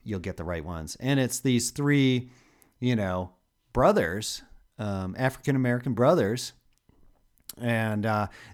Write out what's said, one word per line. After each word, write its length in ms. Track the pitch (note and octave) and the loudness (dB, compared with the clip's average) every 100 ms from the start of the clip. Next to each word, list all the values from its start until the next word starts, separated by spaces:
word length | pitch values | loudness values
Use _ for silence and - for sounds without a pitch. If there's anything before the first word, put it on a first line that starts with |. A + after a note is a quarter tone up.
you'll 160 | - G2 | -8 -6
get 180 | F#2+ F2+ | -6 -8
the 60 | |
right 220 | E2 E2+ D#2 | -6 -6 -6
ones. 320 | E2+ D#2 - | -8 -10 -6
And 200 | B2+ C#3 | 0 0
it's 200 | B2 - | 0 -2
these 300 | C3+ A#2+ B2 | 0 2 0
three, 600 | - C#3+ C#3+ C3 B2+ B2 - _ _ _ _ | -2 2 4 4 2 -2 -14 _ _ _ _
you 160 | B2 A#2 | 0 0
know, 380 | F#2+ F#2 F#2 - _ _ _ | 0 -2 -6 -12 _ _ _
brothers, 680 | B2 D3+ G#3 E2+ G2 A2 - - - _ - | 2 4 4 0 -4 -6 -10 -14 -20 _ -8
um, 360 | G#2 G2 F#2 F#2+ | -6 -4 -4 -2
African-American 800 | C3 - - C3+ B2+ B2 C3 | -2 -2 -2 0 2 0 -2
brothers, 600 | A#2 B2+ F3 G2+ B2+ - - _ _ _ _ - _ _ _ - - | 2 4 4 2 -2 -6 -14 _ _ _ _ -20 _ _ _ -20 -6
and, 420 | A#2+ A2+ A2 G#2+ | -2 0 0 0
uh, 240 | A2 G#2+ G2+ - - | 0 0 0 -6 -20